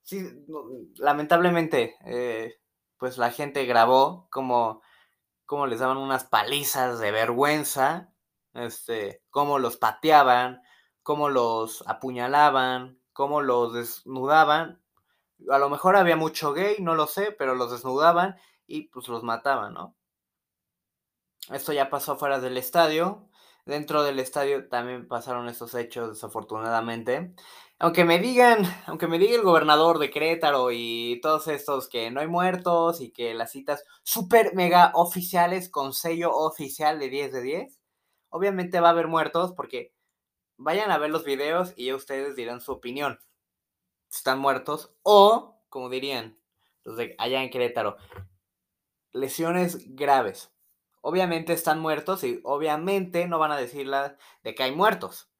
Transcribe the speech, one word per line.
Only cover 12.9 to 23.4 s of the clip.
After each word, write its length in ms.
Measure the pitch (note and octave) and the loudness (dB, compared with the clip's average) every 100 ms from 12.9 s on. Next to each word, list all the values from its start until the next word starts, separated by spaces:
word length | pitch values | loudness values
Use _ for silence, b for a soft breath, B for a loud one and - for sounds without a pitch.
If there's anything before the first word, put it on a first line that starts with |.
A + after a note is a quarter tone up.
| _ _ | _ _
cómo 300 | - C#3 D3 | -4 -2 0
los 320 | C3+ B2 A#2+ | 0 0 0
desnudaban. 1080 | A#2+ A#2 - - C3 C3+ D#3 D3+ D3+ E3 - _ _ _ _ _ _ - | -4 -8 -12 -12 -6 4 6 6 4 0 -12 _ _ _ _ _ _ 0
A 80 | C#3 | 2
lo 100 | C#3 | 2
mejor 280 | D3 F#3 G3 | 2 4 6
había 200 | F3 D#3+ | 4 2
mucho 360 | D#3+ D#3 D3+ | 0 -4 -4
gay, 240 | C#3+ G3 G#3 | -2 -2 -2
no 140 | F3+ | 0
lo 120 | D#3+ D3+ | 0 0
sé, 260 | - G#3 | -2 -4
pero 220 | G#3 C3+ | -2 -2
los 160 | B2+ A#2+ | -2 -4
desnudaban 640 | A#2+ B2+ C3 D#3+ F3 F#3 F#3 b b _ | -6 -4 4 4 4 0 -4 b b _
y, 220 | D#3 D3+ | -12 -12
pues, 200 | B2+ B2 | -16 -10
los 140 | A#2 | -8
mataban, 520 | A#2 A#2 C#3 C3 G#2 | -6 -4 -2 -2 -4
¿no? 220 | E2+ F2 _ _ _ _ _ _ _ _ _ _ _ _ _ _ _ - | -12 -16 _ _ _ _ _ _ _ _ _ _ _ _ _ _ _ -12
Esto 220 | C#3 - | -10 -4
ya 180 | D3 C3+ | -2 0
pasó 260 | C#3+ - C#3 | -2 -4 -4
fuera 220 | C#3+ C#3 | -2 -2
del 180 | B2+ B2+ | -2 -6
estadio. 720 | B2+ F3 D#3+ D#3 F3 G#3 _ b | -2 2 2 2 -2 -4 _ b